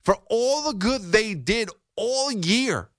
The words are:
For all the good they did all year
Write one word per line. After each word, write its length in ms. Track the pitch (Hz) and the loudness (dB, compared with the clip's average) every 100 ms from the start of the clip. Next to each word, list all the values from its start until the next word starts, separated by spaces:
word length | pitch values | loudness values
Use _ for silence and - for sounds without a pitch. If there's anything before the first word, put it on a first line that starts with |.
For 160 | - 190 _ | 2 0 _
all 420 | 226 254 294 302 | 0 2 0 -2
the 60 | 208 | 0
good 360 | 208 262 180 | 0 -2 2
they 200 | 214 220 | 2 2
did 380 | 175 123 226 208 - _ - | -4 -2 -2 -2 -10 _ -6
all 340 | 226 262 277 | -4 -2 -2
year 600 | 226 170 226 262 127 - | -2 0 2 2 -2 -6